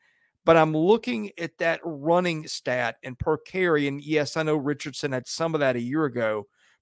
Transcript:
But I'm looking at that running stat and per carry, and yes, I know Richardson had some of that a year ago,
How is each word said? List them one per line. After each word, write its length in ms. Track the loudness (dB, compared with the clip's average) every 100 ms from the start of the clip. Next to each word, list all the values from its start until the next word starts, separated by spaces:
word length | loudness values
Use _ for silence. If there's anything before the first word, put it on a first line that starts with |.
| _ _ _ _ 4
But 80 | 6
I'm 180 | 6
looking 560 | 4 4 4 2 -6 -6 -8
at 200 | -10 -4
that 240 | -2 -2
running 640 | -6 -4 2 4 2 -2 -6
stat 480 | -8 -4 -2 -2 -6
and 160 | -12 -6
per 160 | -2 -2
carry, 540 | -4 -2 2 2 0
and 120 | -4
yes, 360 | -2 0 0 -2
I 60 |
know 120 | 0 0
Richardson 560 | 0 -4 -8 -6 -4
had 160 | -4 -6
some 260 | -4 -2
of 60 | 2
that 160 | 2 0
a 60 |
year 240 | -2 0 0
ago, 420 | 0 0 -2 -6 _ _ _